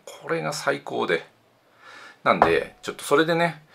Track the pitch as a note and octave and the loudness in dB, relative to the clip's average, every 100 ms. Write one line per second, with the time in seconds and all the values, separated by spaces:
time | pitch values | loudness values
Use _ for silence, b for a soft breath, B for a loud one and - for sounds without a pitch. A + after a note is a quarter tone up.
0 | - - D3 E3 D#3 D3 - C#3+ - B2 | -20 -14 -6 -4 -4 -4 -4 -4 -6 -4
1 | A2+ E2 - _ _ _ B B B B | 0 0 -2 _ _ _ B B B B
2 | B B C3+ G2 D#2+ E2 - - - - | B B 0 4 4 2 -2 -8 -12 -10
3 | - C#3+ D#3+ E3 E3+ D#3+ b | 2 2 4 2 0 -4 b